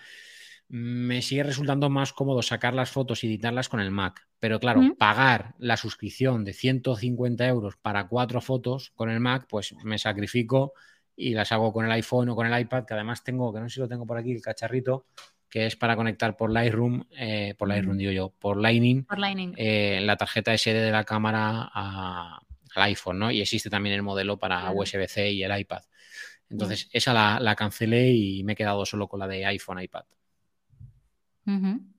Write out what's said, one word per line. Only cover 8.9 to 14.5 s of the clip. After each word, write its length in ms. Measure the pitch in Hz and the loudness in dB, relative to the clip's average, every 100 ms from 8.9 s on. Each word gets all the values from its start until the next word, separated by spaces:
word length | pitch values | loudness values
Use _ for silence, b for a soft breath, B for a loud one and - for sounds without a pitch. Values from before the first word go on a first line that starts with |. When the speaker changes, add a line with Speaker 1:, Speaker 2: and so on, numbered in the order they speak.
| _ | _
Speaker 1:
con 140 | 113 | -4
el 100 | 113 | 0
Mac, 260 | 123 131 - | 0 0 -2
pues 260 | 107 98 - | -6 -6 -10
me 140 | 107 107 | -6 -2
sacrifico 760 | 107 104 104 120 117 131 139 b b b b - | -2 -2 0 0 2 2 2 b b b b -6
y 180 | 127 110 | -2 0
las 160 | 101 | 2
hago 200 | 113 110 | 2 2
con 140 | 113 113 | 2 0
el 60 | |
iPhone 380 | 113 113 123 120 | 0 2 0 2
o 60 | 113 | 0
con 120 | 117 | 2
el 80 | 120 | 0
iPad, 260 | 117 127 113 | 0 -4 -4
que 80 | 107 | -6
además 280 | 107 117 | -4 -6
tengo, 300 | - 127 123 | -6 -2 -2
que 60 | 107 | -4
no 100 | 117 | -8
sé 60 | 131 | -6
si 40 | |
lo 60 | 123 | -6
tengo 180 | 120 113 | -6 -6
por 100 | 117 | -6
aquí, 140 | 117 | -4
el 100 | 117 | -6
cacharrito, 640 | 110 | -6